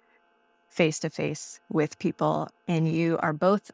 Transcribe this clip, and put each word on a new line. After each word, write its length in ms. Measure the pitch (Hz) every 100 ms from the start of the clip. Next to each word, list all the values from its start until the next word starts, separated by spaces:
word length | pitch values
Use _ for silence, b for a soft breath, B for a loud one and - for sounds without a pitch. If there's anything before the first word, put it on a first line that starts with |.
| b b _ _ _ _ _
face-to-face 920 | - 160 160 160 - 151 151 - - -
with 300 | 156 151 -
people, 500 | 185 - 151 160 151 - -
and 240 | 165 160
you 260 | 160 165 165
are 100 | -
both, 400 | 156 185 202 -